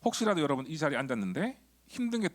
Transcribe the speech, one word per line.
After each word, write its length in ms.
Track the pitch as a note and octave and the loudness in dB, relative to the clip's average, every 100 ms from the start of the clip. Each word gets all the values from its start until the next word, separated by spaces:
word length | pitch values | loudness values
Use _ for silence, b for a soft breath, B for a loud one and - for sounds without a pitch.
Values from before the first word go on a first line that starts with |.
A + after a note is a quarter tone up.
혹시라도 380 | A#3+ A3+ A3 F#3+ | 0 2 2 2
여러분 240 | D3 C3+ C3+ | 2 0 -2
이 100 | D#3+ | -2
자리에 200 | D3+ C3 | 0 0
앉았는데 640 | C3+ A#2+ G2 F#2 G#3+ C4 _ _ _ | 0 0 0 -2 -4 -6 _ _ _
힘든 340 | - A#3+ A#3 | -4 -2 0
게 80 | G3 | -2